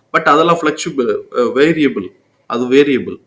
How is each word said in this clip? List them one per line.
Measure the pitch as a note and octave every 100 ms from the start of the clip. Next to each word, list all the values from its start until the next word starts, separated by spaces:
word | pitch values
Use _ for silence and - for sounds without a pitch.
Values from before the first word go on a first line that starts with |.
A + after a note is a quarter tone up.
| _
But | D#3+
அதெல்லாம் | D#3+ D3 E3 E3+
ஃப்ளெக்சிபிள், | D3+ D3+ F3 C#3 A#2
அ, | G2+ - B2
வேரியபிள். | A#2+ A#2+ D#3 D#3 C#3 A2+ F#2 - _ _ -
அது | A#2+ B2
வேரியபிள். | C3+ C#3+ A#2+ - -